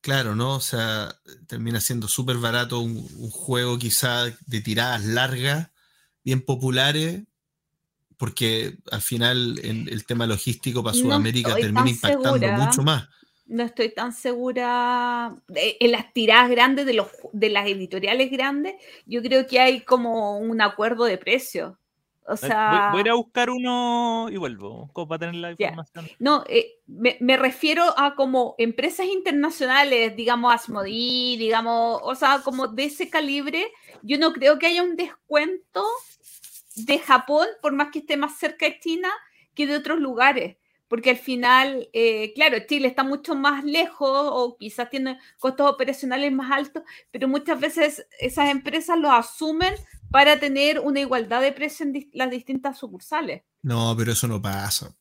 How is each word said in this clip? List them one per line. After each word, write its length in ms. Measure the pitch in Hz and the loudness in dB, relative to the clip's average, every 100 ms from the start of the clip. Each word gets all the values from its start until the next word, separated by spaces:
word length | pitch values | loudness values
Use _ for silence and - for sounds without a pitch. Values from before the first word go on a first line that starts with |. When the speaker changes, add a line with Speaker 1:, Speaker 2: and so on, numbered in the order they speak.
Speaker 1:
Claro, 320 | - 139 117 | 0 0 0
¿no? 220 | 107 123 135 | -2 -2 -2
O 40 | |
sea, 540 | - 123 113 110 104 - - - - | -4 -2 -2 -4 -6 -12 -20 -20 -14
termina 340 | 120 113 113 | -8 -4 -2
siendo 280 | - 120 110 | -2 -4 -4
súper 280 | - 127 123 | -4 -2 0
barato 440 | 117 120 117 120 | 0 0 -2 -4
un, 160 | 117 113 127 - | -4 -6 -10 -12
un 120 | 117 | -12
juego 480 | - - 123 123 120 | -10 -2 0 0 -2
quizá 460 | 120 - 127 120 120 113 - | 0 0 0 0 -2 -6 -8
de 140 | 117 | -6
tiradas 420 | 107 107 123 117 | -2 0 0 0
largas, 680 | 104 117 131 127 131 147 165 _ _ _ _ _ | 0 0 0 0 -2 -2 -4 _ _ _ _ _
bien 180 | 127 131 | -2 -2
populares, 800 | 127 127 127 127 135 147 160 180 214 _ _ _ _ _ _ _ _ _ | 0 -2 0 2 2 2 -2 -6 -12 _ _ _ _ _ _ _ _ _
porque 600 | 117 - 117 110 104 - - | -6 -2 0 0 -4 -10 -10
al 120 | 104 | -8
final 560 | - 117 120 127 123 - | -4 0 0 0 -2 -4
el, 260 | 113 110 - | -6 -6 -6
el 160 | 113 - | -10 -6
tema 200 | 120 117 | -2 0
logístico 560 | 104 - 113 - 123 | 0 -2 -4 -4 -4
para 140 | 113 - | -2 0
Speaker 2:
No 60 | |
Speaker 1:
Sudamérica 480 | - - 107 123 117 | 2 2 2 0 0
Speaker 2:
estoy 120 | 113 | 0
Speaker 1:
termina 220 | 220 220 | 0 2
Speaker 2:
tan 40 | 127 | 2
Speaker 1:
impactando 440 | 117 - 285 254 - | 2 0 2 2 2
Speaker 2:
segura. 280 | 95 - 143 | 2 2 2
Speaker 1:
mucho 160 | 170 | 2
más. 260 | 143 147 - _ _ _ _ | 2 0 -4 _ _ _ _
Speaker 2:
No 160 | 233 | -4
estoy 280 | 233 233 226 | -4 -2 -4
tan 200 | 220 240 | -2 -8
segura 1200 | 233 262 240 254 247 247 247 240 247 240 240 233 - _ | -6 -6 -4 -4 -2 -2 0 0 0 -2 -4 -6 -10 _
de, 280 | 180 208 - | -2 -2 4
en 100 | 240 | 4
las 200 | 233 - | 4 -2
tiradas 360 | - 220 220 247 | 0 8 8 8
grandes 360 | 240 247 269 277 | 6 6 4 2
de 80 | |
los 140 | 226 202 | 0 0
ju-, 220 | - - | -8 -12
de 180 | 214 214 | -2 2
las 160 | 202 202 | 2 0
editoriales 640 | 196 185 190 196 247 262 | -2 -4 -4 0 -2 -2
grandes, 440 | 262 269 285 320 392 - - - | -2 -2 -2 -6 -8 -20 -20 -6
yo 140 | 240 | -6
creo 240 | 240 262 262 | 2 2 4
que 120 | 247 | 4
hay 200 | 262 262 | 6 4
como 560 | - 247 233 226 208 208 | 2 2 4 -2 -2 -2
un 220 | 226 226 | -4 2
acuerdo 420 | 208 - 214 226 | 0 2 -2 2
de 140 | 240 190 | 0 0
precio. 580 | - 240 254 180 160 190 _ _ _ _ - | 0 0 0 -8 -8 -10 _ _ _ _ -8
O 80 | 214 | -6
Speaker 3:
Voy, 120 | 233 | -2
Speaker 2:
sea, 420 | 214 214 214 202 | 0 4 4 4
Speaker 3:
voy 80 | 196 | 2
a 40 | 208 | 2
ir 40 | |
a 40 | |
buscar 360 | 240 233 - 240 | 2 0 -2 0
uno 800 | 254 247 247 240 240 240 226 226 | 0 -2 -2 0 0 0 -2 -4
y 60 | 196 | -6
vuelvo, 520 | 151 107 101 117 139 | -6 -8 -12 -12 -14
como 160 | - 156 | -10 -8
para 120 | 160 | -6
tener 140 | 170 | -6
la 140 | 175 170 170 | -8 -10 -4
Speaker 2:
Ya. 120 | 202 | -4
Speaker 3:
información. 380 | 160 156 - 160 - | -4 -14 -16 -20 -4
Speaker 2:
No, 240 | 247 294 - | 2 2 4
eh, 260 | 233 - _ _ | 0 0 _ _
me, 300 | - 240 - | -2 -2 0
me 180 | 247 262 | 2 4
refiero 460 | 262 254 311 320 339 294 | 2 0 0 4 2 4
a 160 | 285 | 0
como 400 | 285 262 254 233 - | 2 0 2 0 0
empresas 500 | 233 233 285 359 370 | -2 0 -2 -2 -2
internacionales, 1080 | 381 381 285 294 320 262 262 285 247 226 | -2 0 0 0 0 2 4 4 2 0
digamos, 400 | 202 233 240 240 | -2 -2 2 4
Asmodee, 840 | 233 233 214 196 220 247 247 247 240 | 2 0 -6 -6 -4 -2 0 -2 -2
digamos, 640 | 220 220 226 233 233 233 | 0 0 2 0 0 -2
o 100 | - | -4
sea, 280 | 254 277 277 | 0 2 2
como 240 | 277 254 262 | 0 -4 -6
de 160 | 220 | -4
ese 260 | 285 294 359 | -4 -4 -4
calibre, 600 | 320 294 277 277 320 440 - _ - | -2 -2 -4 -4 -4 -6 -10 _ -20
yo 140 | 208 285 | -4 2
no 140 | 320 | 2
creo 280 | 320 269 294 | 4 4 4
que 60 | 330 | 4
haya 180 | 349 | 2
un 100 | 359 | 0
descuento 880 | 330 349 - _ 294 302 370 _ - 415 494 - - - - - - _ - | -2 -6 -8 _ 0 0 -6 _ -4 -4 -4 -10 -20 -20 -20 -20 -20 _ -14
de 240 | 226 285 | 0 0
Japón, 480 | - 262 247 294 392 427 | 6 4 6 2 2 0
por 100 | 302 | -4
más 180 | 277 294 | 0 -2
que 80 | 302 | -4
esté 180 | 294 294 | -4 -4
más 220 | 294 294 | -4 -4
cerca 260 | 311 311 320 | -6 -2 -2
de 120 | - | -2
China, 320 | 330 330 370 427 _ _ _ - | -6 -4 -4 -6 _ _ _ -4
que 100 | 285 | -2
de 80 | 294 | 0
otros 220 | 294 330 | 0 -2
lugares. 580 | 277 233 262 262 180 - _ _ _ | 0 4 4 4 -4 -10 _ _ _
Porque 240 | 233 254 | -2 0
al 80 | 247 | 0
final, 720 | 262 254 247 254 269 269 - | -2 -2 4 4 4 -4 -6
eh, 400 | 226 226 220 214 | 0 2 0 -6
claro, 220 | 233 311 226 220 | 0 2 2 -2
Chile 200 | 294 262 | 0 0
está 160 | 254 | 0
mucho 320 | 269 285 294 285 | -2 -4 -4 0
más 280 | 277 277 | 0 0
lejos 460 | 294 311 339 - 277 269 294 | -2 0 -2 -2 0 0 0
o 240 | 254 247 240 | -2 -4 -4
quizás 320 | 208 - 240 | -14 -8 -6
tiene 300 | 277 262 254 - _ | -4 -6 -8 -16 _
costos 320 | 262 262 285 | -4 2 2
operacionales 600 | 277 262 269 262 254 285 | 2 -2 -4 -4 -2 0
más 180 | 269 262 | -2 0
altos, 320 | 269 285 320 330 - _ | -2 -2 -10 -14 -20 _
pero 160 | - 269 | -4 0
muchas 320 | 285 294 285 | 0 -2 -2
veces 460 | 294 311 302 294 - - | -2 2 0 0 -16 -8
esas 320 | 262 320 285 | -6 2 2
empresas 480 | 277 262 302 330 339 | 2 -2 -4 0 2
lo 140 | 294 | 4
asumen 600 | 247 233 - 311 311 370 415 - - - | 4 2 -6 -4 0 -2 -2 -12 -20 -2
para 300 | 269 285 294 | 4 6 4
tener 400 | 294 269 294 302 | 2 2 2 2
una 180 | 285 277 | 0 -2
igualdad 440 | 277 254 214 233 | 0 -2 -2 0
de 100 | 269 | 0
precio 340 | 277 294 294 302 | -2 -8 -4 -6
en 60 | |
dis-, 160 | 277 - | -6 -10
las 160 | - 254 | -6 -4
distintas 440 | 247 247 262 269 254 | -4 -6 -6 -6 -8
sucursales. 680 | 240 185 - 311 285 160 _ _ | -14 -16 -6 -6 -4 -10 _ _
Speaker 1:
No, 320 | 139 120 113 113 | -2 0 0 0
pero 140 | 113 | 0
eso 160 | 113 120 | 0 -2
no 160 | 107 | -4
pasa. 500 | 101 98 101 - - _ | -4 -6 -4 -4 -6 _